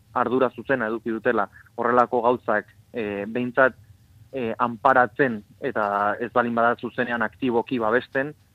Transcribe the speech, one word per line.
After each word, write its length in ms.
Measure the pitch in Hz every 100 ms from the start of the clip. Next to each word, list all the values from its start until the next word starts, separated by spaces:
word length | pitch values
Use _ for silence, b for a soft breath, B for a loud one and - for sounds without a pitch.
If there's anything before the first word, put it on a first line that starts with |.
| _
ardura 360 | 123 117 127 123
zuzena 380 | - 113 135 110
eduki 220 | 113 117
dutela 400 | 113 123 110 98 B B -
horrelako 460 | 117 123 120 123
gauzak, 440 | 117 123 - 107 - - -
eh, 320 | 120 104 101 104
behintzat, 460 | 120 123 123 131 - - - _ - -
eh, 220 | 135 117 110
anparatzen 880 | 120 113 135 131 123 - 135 107 - -
eta 560 | 135 110 104 101 104 101
ez 120 | 117
balin 200 | 127 120 117
bada 200 | 117 117
zuzenean 460 | 120 - 120 120
aktiboki 580 | 107 - 131 117 - 127
babesten, 540 | 110 123 - 135 143 - _